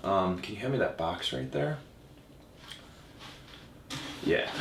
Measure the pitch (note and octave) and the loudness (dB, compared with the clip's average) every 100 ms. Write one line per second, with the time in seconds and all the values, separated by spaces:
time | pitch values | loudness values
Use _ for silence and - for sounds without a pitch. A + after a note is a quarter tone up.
0 | F#2+ G2 F#2 F2+ - G2+ C3 A2+ F2 - | 4 6 6 2 -2 -2 2 4 2 2
1 | E2 - - B2+ C3 C#3+ D3 D3 - - | 0 0 -2 -2 0 2 2 0 -6 -18
2 | - - - - - - - - - - | -20 -20 -20 -20 -20 -18 -16 -14 -16 -18
3 | - - - - - - - - - - | -18 -16 -14 -14 -16 -16 -18 -18 -10 -8
4 | - - - - - - | -6 -2 4 4 4 -2